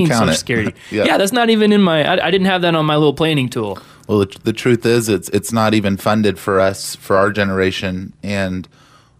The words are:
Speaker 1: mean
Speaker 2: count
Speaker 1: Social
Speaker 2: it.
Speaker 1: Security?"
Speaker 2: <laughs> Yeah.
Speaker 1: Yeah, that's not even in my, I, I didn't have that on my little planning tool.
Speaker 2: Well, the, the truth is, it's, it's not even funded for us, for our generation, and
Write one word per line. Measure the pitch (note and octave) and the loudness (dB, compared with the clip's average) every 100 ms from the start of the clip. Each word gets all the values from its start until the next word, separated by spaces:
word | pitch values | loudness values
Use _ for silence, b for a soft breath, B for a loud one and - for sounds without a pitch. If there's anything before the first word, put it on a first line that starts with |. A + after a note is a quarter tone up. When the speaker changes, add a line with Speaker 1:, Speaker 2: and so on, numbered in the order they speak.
Speaker 1:
mean | E3+ | 2
Speaker 2:
count | A#2+ | 2
Speaker 1:
Social | F#2+ | 2
Speaker 2:
it. | - | 0
Speaker 1:
Security?" | - A#2+ G2+ - | -2 -2 -4 -8
Speaker 2:
<laughs> | - | -6
Yeah. | G#2+ C#4 | -2 0
Speaker 1:
Yeah, | - | 0
that's | G3 | 0
not | A#3+ A#3 | 0 2
even | A3 G#3+ | 2 4
in | G#3 | 4
my, | F#3+ D#3+ | 4 2
I, | C#3+ F#3 D#3+ | 2 0 0
I | |
didn't | F#3+ F#3+ | 0 0
have | F#3 | 0
that | F3 E3 | 0 0
on | D#3 | 2
my | D3+ | 2
little | D3+ C#3 | 2 2
planning | D#3+ D3 B2 | 0 0 -2
tool. | A#2+ G#2+ F#2 B B - | -4 -6 -8 B B -2
Speaker 2:
Well, | G#2 | 0
the, | G2 - | 0 -2
the | A2+ | -6
truth | G#2+ B2+ A#2 A#2 | -2 0 2 2
is, | A#2+ A2 | 0 2
it's, | F#2+ - | -2 -2
it's | G2+ - | -6 -2
not | A#2 A2 | 0 0
even | G#2+ G2+ G2 | 0 0 -2
funded | A2 A2 G#2 F#2+ | 0 0 0 -2
for | - G2 | -2 0
us, | F#2+ G2 - - | 0 -2 -10 -12
for | - G2 | -2 0
our | G2+ | 2
generation, | G#2 G2 F#2+ F#2+ F#2+ G2 F#2 F#2+ - | 0 -2 0 -2 -2 -6 -6 -10 -12
and | G2 G2+ F#2+ F#2 - b b b b b | -8 -4 -4 -6 -10 b b b b b